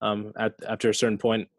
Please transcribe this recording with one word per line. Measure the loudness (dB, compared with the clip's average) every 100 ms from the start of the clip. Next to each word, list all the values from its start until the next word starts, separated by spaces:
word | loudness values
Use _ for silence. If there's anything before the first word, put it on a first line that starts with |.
um, | -2 -2 -6 -4
at, | -4 -4 -8
after | 0 2
a |
certain | 2 0 2
point. | 2 0 -2